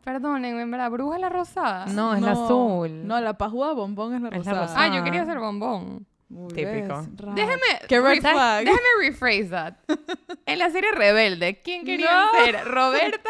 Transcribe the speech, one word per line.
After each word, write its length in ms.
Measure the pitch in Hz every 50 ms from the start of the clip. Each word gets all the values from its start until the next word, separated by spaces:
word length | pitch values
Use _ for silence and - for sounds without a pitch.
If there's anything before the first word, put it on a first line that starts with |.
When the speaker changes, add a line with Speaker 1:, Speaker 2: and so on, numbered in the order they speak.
| -
Speaker 1:
perdónenme, 580 | 262 254 269 254 294 285 269 247 240 233 233
en 80 | 233 233
verdad, 220 | 240 254 247 233
¿Burbuja 260 | 233 240 269 294 330 359
la 120 | 370 359
rosada? 580 | 349 359 349 - - 381 320 233 190 180 190 190
Speaker 2:
No, 260 | 196 208 220 226 214
es 80 | 202
la 120 | 233 214 202
Speaker 3:
No. 100 | 240 233
Speaker 2:
azul. 600 | 233 247 254 247 226 185 175 170 160 160 160 160 208
Speaker 3:
No, 120 | 226 240
la 160 | 233 214 202 -
pajúa 340 | 202 214 226 247 277 311 311
Bombón 400 | 247 202 196 208 196 214 233 247
es 80 | 247
la 60 | 240 226
Speaker 2:
Es 40 | 185
la 40 | 180 170 202 202
Speaker 3:
rosada. 80 | 185 175 165
Speaker 2:
rosada. 160 | - 269 311
Speaker 1:
Ah, 120 | 311 -
yo 80 | 269 -
quería 220 | - - 349 330
ser 140 | 320 330 262
Bombón. 680 | 220 214 202 202 214 254 226 185 180 - - - 196 - _ _ _ -
Speaker 3:
Muy 180 | - 175 180 175 170
Speaker 2:
Típico. 480 | 160 156 196 220 214 202 190 143 147
Speaker 3:
bien, 160 | 160 - - -
raro. 160 | - 202 202
Speaker 1:
Déjeme 260 | 403 415 440 539 523 523 453 302 - - -
Speaker 3:
Qué 100 | 254 240
red 80 | 254 277
Speaker 1:
re-, 140 | 277 -
Speaker 3:
flag. 380 | 254 294 320 285 254 233 214 208 233
Speaker 1:
déjeme 160 | 392 - 480 480 494 480 415
rephrase 480 | 330 285 - - 254 247 214 196 214 175
that. 240 | 180 175 156 170 180 - _ - 311 - - - 359 - _ - 359 - _
En 140 | 277 302 359
la 100 | 359 349
serie 200 | 311 370 392 427 427
Rebelde, 680 | 330 208 202 208 220 220 202 185 165 175 180 202 -
¿quién 220 | - - 359 - -
quería 440 | - 359 294 320 330 349 370 403 440
Speaker 3:
No. 140 | 453 466 480
Speaker 1:
ser? 180 | - 214 202 -
¿Roberta 680 | - 254 262 269 262 262 294 330 415 427 427 - 440